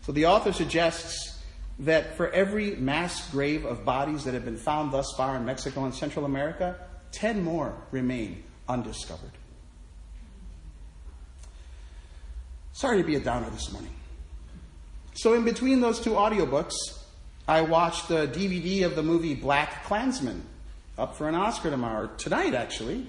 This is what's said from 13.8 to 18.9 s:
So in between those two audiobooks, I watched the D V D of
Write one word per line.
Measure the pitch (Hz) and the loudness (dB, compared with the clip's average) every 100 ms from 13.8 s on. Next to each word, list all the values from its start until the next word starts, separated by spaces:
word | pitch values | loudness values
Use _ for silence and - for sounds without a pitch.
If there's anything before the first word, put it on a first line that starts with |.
| - - - - - - - - - - - - - | -10 -12 -14 -14 -14 -14 -14 -16 -16 -18 -16 -16 -14
So | - 226 | 2 6
in | 233 | 6
between | 233 233 254 262 | 4 2 4 6
those | 240 226 | 6 4
two | - | 2
audiobooks, | 208 208 214 151 139 170 - - - - - - - - | 4 4 4 4 2 0 -4 -6 -8 -16 -18 -18 -12 4
I | 160 | 6
watched | 160 165 170 - - | 6 6 4 0 0
the | 165 151 | 2 2
D | 156 196 | 2 0
V | 180 | 0
D | 165 196 | 0 2
of | 180 | 2